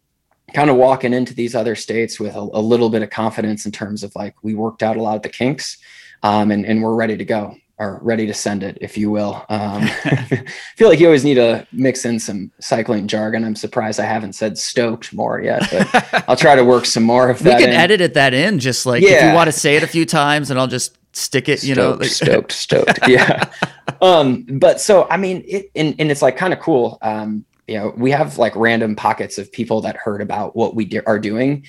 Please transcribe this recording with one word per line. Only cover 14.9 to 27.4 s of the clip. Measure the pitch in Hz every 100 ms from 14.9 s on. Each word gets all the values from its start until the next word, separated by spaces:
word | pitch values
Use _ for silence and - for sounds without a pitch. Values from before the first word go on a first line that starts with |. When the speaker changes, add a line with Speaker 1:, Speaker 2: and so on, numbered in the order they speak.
| 110 -
Speaker 1:
more | 104 117 117
yet, | 120 117 202
but | 180 202 247 - 247
Speaker 2:
<laughs> | -
Speaker 1:
I'll | 127
try | 160
to | 143
work | 120 123 -
some | 123
more | 113 123 127
of | 123
Speaker 2:
We | 165
Speaker 1:
that | -
Speaker 2:
can | 175
Speaker 1:
in. |
Speaker 2:
edit | 143 175 208
it, | 165
that | 143 135
in, | 127 175 180
just, | 127 120 127
like, | 120
if | 196
you | 170
Speaker 1:
Yeah. | 131
Speaker 2:
wanna | 170 165
say | 143 156 151
it |
a | 160
few | 165 160
times | 160 143 147 143
and | 131
I'll | 131
just | 123 - - _
stick | - - 135 151
it, | 139
you | 135
know, | 131 123 -
Speaker 1:
Stoked, |
Speaker 2:
like | 143
Speaker 1:
stoked, | - 156 - -
stoked. | - - - - -
Speaker 2:
<laughs> | 127
Speaker 1:
Yeah. | 123 - 147 143 - - - - 131
Um, | 185 175 139 123 -
but | 135 175 -
so, | - 190 -
I | 170
mean, | 190 180 -
it, | 196 -
and, | - 156 -
and | 156
it's, | 143
like, | 135 -
kinda | 185 147
cool. | - 143 117 -
Um, | 110 107 107 107